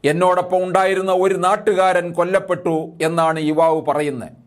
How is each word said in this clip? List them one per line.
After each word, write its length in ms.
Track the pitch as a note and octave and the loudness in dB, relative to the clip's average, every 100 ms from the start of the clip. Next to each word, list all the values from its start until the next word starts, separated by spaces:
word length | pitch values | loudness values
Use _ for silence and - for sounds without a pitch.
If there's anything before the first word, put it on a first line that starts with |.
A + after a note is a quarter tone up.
| C#3 | 0
എന്നോടൊപ്പം 580 | D#3+ F3+ F3+ F3+ F#3 | 2 2 2 0 -2
ഉണ്ടായിരുന്ന 480 | F#3 F#3 F#3+ F#3+ F#3+ | 0 0 0 0 0
ഒരു 240 | F#3 F#3+ F#3 | 2 2 2
നാട്ടുകാരൻ 760 | F3+ G#3 G3+ F#3 F#3 F3+ E3+ | 0 0 0 2 2 2 -2
കൊല്ലപ്പെട്ടു" 760 | E3+ F3 F#3+ - F3 F3 D#3+ D#3+ - | -2 0 0 0 -4 -2 -4 -6 -4
എന്നാണ് 380 | D#3 E3 D#3+ D#3+ | -2 0 0 0
യുവാവ് 420 | D3+ D#3 E3 D#3+ | 0 2 2 2
പറയുന്നത്. 480 | C#3+ D3 D3 B2+ F2+ - | -2 -2 -2 -6 -12 -18